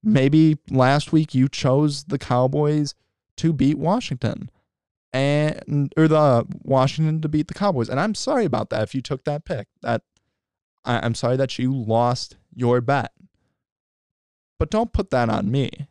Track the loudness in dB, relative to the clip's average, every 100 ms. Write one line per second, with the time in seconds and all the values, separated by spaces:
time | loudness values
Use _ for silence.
0 | 2 4 4 6 4 2 -2 2 4 2
1 | 2 0 2 2 0 0 0 2 2 -2
2 | -6 -8 0 2 2 2 0 0 -2 -6
3 | _ _ _ -4 -2 2 0 0 0 -2
4 | -2 -4 -4 -6 -12 _ _ _ _ _
5 | _ -2 0 2 0 -4 -4 -2 -2 2
6 | 4 6 4 4 0 -8 -2 2 2 0
7 | -2 0 -2 -2 -4 -2 -2 0 -2 -2
8 | -2 -4 -2 0 0 -2 -4 -4 -4 -6
9 | -6 -6 -4 -6 -6 -10 -10 _ -4 -4
10 | _ _ _ _ _ _ _ _ -4 -4
11 | -2 -4 -2 -2 -2 -2 -4 -2 0 2
12 | 2 0 -6 -16 _ -4 0 0 0 -2
13 | -2 _ _ _ _ _ _ _ _ _
14 | _ _ _ _ _ _ -4 -2 -2 -2
15 | -2 0 0 0 -2 -2 -2 -6 -16